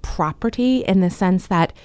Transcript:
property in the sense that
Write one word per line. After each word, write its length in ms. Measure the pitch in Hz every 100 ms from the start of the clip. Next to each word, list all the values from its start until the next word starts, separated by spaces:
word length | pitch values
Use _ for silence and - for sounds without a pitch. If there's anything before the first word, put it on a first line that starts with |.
property 800 | - - 156 - 233 226 247 262
in 200 | - 190
the 100 | 180
sense 380 | - 190 185 -
that 240 | 175 165 -